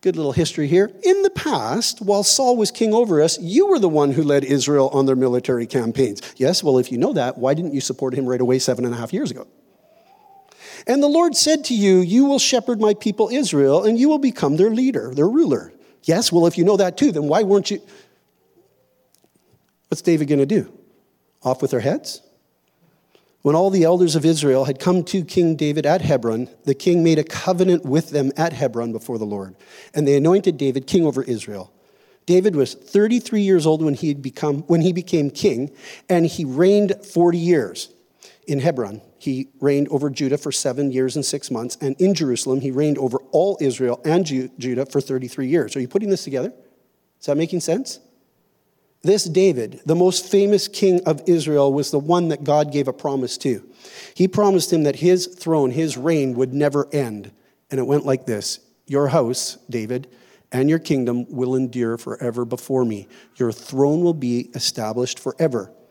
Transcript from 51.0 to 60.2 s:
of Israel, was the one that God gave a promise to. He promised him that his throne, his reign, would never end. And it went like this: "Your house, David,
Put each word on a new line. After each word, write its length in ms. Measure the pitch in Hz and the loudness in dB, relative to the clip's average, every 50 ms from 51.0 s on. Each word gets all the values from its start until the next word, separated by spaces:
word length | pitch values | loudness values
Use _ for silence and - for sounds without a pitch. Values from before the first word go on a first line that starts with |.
| - | 2
of 180 | 160 156 147 - | 0 -2 -2 2
Israel, 440 | - 175 165 139 151 151 147 139 139 | 0 2 2 2 0 2 2 2 2
was 200 | 135 147 143 - | 2 0 -2 -2
the 80 | - 147 | -2 -4
one 300 | 143 151 175 180 175 165 | 0 0 0 0 2 0
that 140 | 160 - | -2 -4
God 300 | 147 151 147 151 151 147 | -2 0 2 2 0 0
gave 160 | 139 143 135 135 | -2 -2 -2 -2
a 40 | 127 | -4
promise 420 | - - 151 139 135 127 117 - | -6 -6 -4 -4 -2 -4 -4 -8
to. 260 | - - 143 120 98 - _ _ _ - - - - - - _ | -4 -4 -4 -4 -4 -6 _ _ _ -20 -20 -20 -20 -20 -20 _
He 120 | - 180 | 0 0
promised 460 | 185 185 208 208 202 196 180 160 - | 0 2 2 2 4 4 2 0 0
him 120 | 180 160 151 | 0 0 2
that 120 | 147 135 | 0 -2
his 300 | 127 151 175 185 185 180 | 0 2 2 2 2 0
throne, 460 | - - - - 165 160 156 139 127 | -6 -12 -10 -4 -2 0 2 2 0
his 260 | 120 151 160 156 135 123 | 0 -2 -4 -4 -4 -4
reign, 340 | 127 160 165 156 139 131 123 | -2 0 0 0 0 -2 0
would 180 | 117 131 127 127 | -2 -2 -2 0
never 340 | 143 147 147 139 143 139 - | 0 0 0 0 -2 -4 -2
end. 400 | - 147 135 117 107 104 95 98 _ _ _ _ _ _ _ _ | -2 -4 -4 -4 -6 -12 -14 -16 _ _ _ _ _ _ _ _
And 80 | - 135 | -6 -4
it 80 | 127 | -2
went 200 | 123 139 147 123 | 0 0 0 0
like 180 | 139 131 131 - | 0 -2 -2 -2
this: 360 | - 113 104 98 - - - _ _ _ _ _ | -6 -6 -6 -6 -8 -10 -12 _ _ _ _ _
"Your 220 | _ 139 143 143 139 | _ -2 0 0 2
house, 500 | 127 165 127 113 127 - - - - - _ - | 2 0 0 0 -4 -6 -6 -10 -10 -14 _ -10
David, 400 | 117 117 107 107 123 123 143 _ _ _ | -10 -8 -8 -6 -8 -8 -10 _ _ _